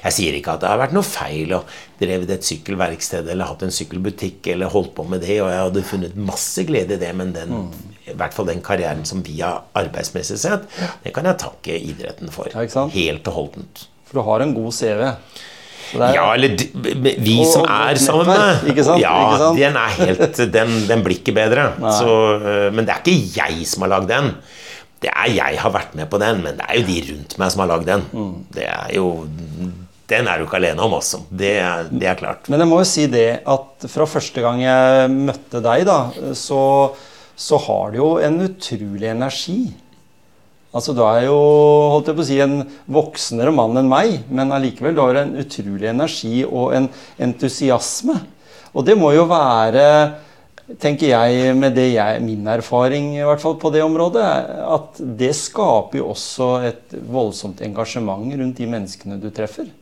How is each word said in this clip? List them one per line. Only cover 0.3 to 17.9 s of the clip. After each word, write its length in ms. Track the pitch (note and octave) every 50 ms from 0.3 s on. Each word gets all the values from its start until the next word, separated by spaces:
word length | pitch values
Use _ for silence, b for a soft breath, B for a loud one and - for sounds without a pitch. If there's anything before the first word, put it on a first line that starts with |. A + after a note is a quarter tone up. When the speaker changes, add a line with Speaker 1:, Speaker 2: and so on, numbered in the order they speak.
| C#2
Speaker 1:
ikke 160 | C#2+ - E2 D#2+
at 60 | D#2
det 100 | F2+ F2+
har 80 | G#2
vært 140 | A#2 C3 C3 D#3
noe 80 | G3+ G3
feil 460 | - - - - - - D#2 D#2 D#2+ F#2
å 60 | F2+ - B B B B B B -
drevet 300 | G2 F2+ F#2 F#2 F2+ F2
et 140 | F#2+ F#2 -
sykkelverksted 840 | - - D#2 D#2 - G2 F2+ F#2 E2+ E2 D#2+ - - - F2 D#2+ D#2+
eller 140 | F2+ F#2 E2+
hatt 180 | D2 E2+ - F#2+
en 80 | F#2
sykkelbutikk 800 | - - D#2+ - E2 F#2 F#2 G#2 G2 - - F#2 - - - F#2+
eller 160 | F2 F2+ F#2+ F#2
holdt 240 | G2 G2+ F2+ - -
på 140 | - D#2+
med 140 | E2+ F#2 F2+
det, 180 | E2+ F#2 G#2 G#2+
og 80 | G2 F#2
jeg 140 | F2+ F#2 F#2+
hadde 200 | F#2 F#2 G2 F#2
funnet 320 | - G#2 F#2+ F2+ E2+ F#2
masse 480 | G2+ G#2 F#2+ - - - - - - -
glede 240 | D#3 D3+ A2+ F2+ F2
i 100 | G2+ F2+
det, 140 | F2+ F2 F2
men 160 | F#2 F#2 F#2 E2+
den, 160 | E2 E2 E2+
Speaker 2:
Mm. 220 | A#2+ A2 F#2 E2+ D#2+ - - - - - -
Speaker 1:
i 60 | - -
hvert 200 | - E2+ D#2 -
fall 120 | - G2+
den 160 | F2 E2 F2
karrieren 440 | - - G2+ F#2 F2 D#2 D2+ D#2 D#2
som 180 | - F#2+ F#2+ F2+
vi 160 | D#2+ D2+ D#2
har 240 | E2+ F2+ F2 - - - _
arbeidsmessig 640 | G#2 F#2 - - - - - - F2+ F2 - G#2
sett, 300 | G#2 - F3 G#3 G3 G3+ B B B F3+ E3+ B B -
det 100 | - -
kan 100 | - D#3+
jeg 140 | F#3 F3
takke 420 | - - - - - - - E2 F2
idretten 480 | - D#2+ D2+ - - - - - - D#2
for. 160 | - - - - -
Speaker 2:
Ja, 60 | A2
ikke 120 | A#2+ A2 -
sant? 180 | C3 C#3 D3+
Speaker 1:
Helt 340 | - G2 E2 D#2 D2+ D2 - G2
og 40 | E2+
holdent. 540 | E2 D2 D2 - F#2+ - - _ - - _ _ _ _
Speaker 2:
For 140 | - - C#3
du 60 | G#2+
har 140 | G#2+ G#2+ A2
en 120 | C3 D3+ C3
god 200 | A2+ A2+ A#2 A#2+
C 200 | - B2+ A2 G#2
V. 200 | G#2 B2 C3+ A#2+ - B B B B B B B B B B B B B B
Så 60 | B
det 100 | A#2+ A#2+ B2
er 40 | C3+
Speaker 1:
Ja, 180 | - F2 G2+ A2+
eller 220 | B2 C3 C#3 -
d-, 140 | - - - -
b-, 200 | C3 A#2+ A#2 A2+ C3+ B2+
b-, 140 | C3+ - -
vi 200 | A#2 G#2+ A2 A#2
Speaker 2:
Og, 40 | D#3
Speaker 1:
som 140 | D#3+ E3 - -
Speaker 2:
og 40 |
Speaker 1:
er 260 | - G2+ G#2 A2 B2